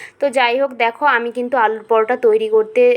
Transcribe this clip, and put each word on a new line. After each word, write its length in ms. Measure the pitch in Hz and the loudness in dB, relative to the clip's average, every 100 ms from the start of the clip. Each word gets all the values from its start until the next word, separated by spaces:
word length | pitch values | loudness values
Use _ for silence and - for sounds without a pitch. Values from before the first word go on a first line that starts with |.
| - - | -20 -6
তো 60 | 277 | -4
যাই 260 | 254 240 247 | 0 0 0
হোক 120 | 277 | -2
দেখো 320 | 247 233 233 | -2 -4 0
আমি 260 | 294 240 240 | 0 0 -2
কিন্তু 260 | 247 247 262 | -6 -4 0
আলুর 280 | 214 220 | 0 -2
পরোটা 320 | 214 220 220 254 | -2 0 0 0
তৈরি 320 | 240 214 220 | 2 2 0
করতে 340 | 220 220 247 247 | 0 0 2 2